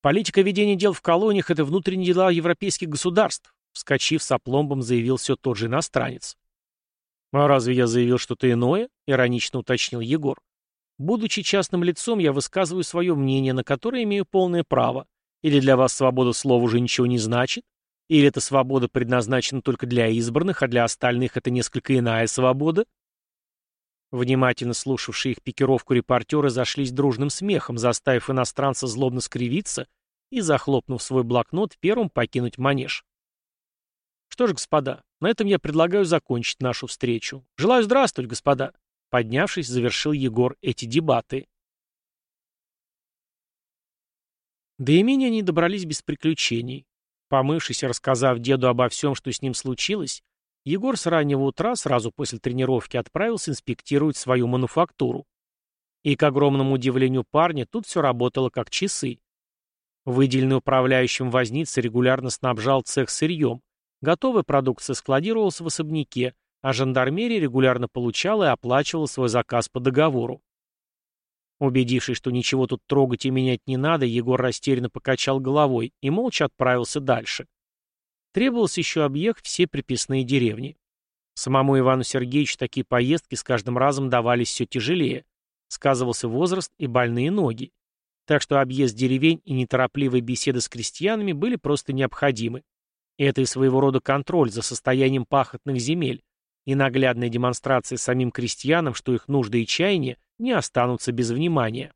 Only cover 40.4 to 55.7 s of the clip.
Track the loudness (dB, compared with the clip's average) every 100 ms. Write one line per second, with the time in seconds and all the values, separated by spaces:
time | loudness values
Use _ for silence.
40.4 | 0 0 -6 -6 -4 -2 0 0 0 -10
41.4 | -10 _ _ _ _ _ _ _ _ _
42.4 | _ _ _ _ _ _ _ _ _ _
43.4 | _ _ _ _ _ _ _ _ _ _
44.4 | _ _ _ _ 2 4 4 2 2 0
45.4 | 0 2 0 0 -6 -8 -8 -4 -2 0
46.4 | -2 -4 -6 -12 _ _ _ _ _ 0
47.4 | 2 -2 -4 -6 -4 -4 0 2 4 2
48.4 | 2 2 2 2 0 0 -4 -4 -6 -6
49.4 | -6 -4 -6 -4 -4 -4 -4 -10 _ _
50.4 | _ _ -4 -2 0 -2 0 2 2 0
51.4 | 0 -2 -4 -2 0 -2 -2 -8 -8 -6
52.4 | -6 -2 0 0 -2 -6 -6 -4 -2 -2
53.4 | -4 -6 -6 -8 -2 0 0 -2 0 0
54.4 | 2 0 0 0 -2 _ -4 -4 -10 _
55.4 | _ _ _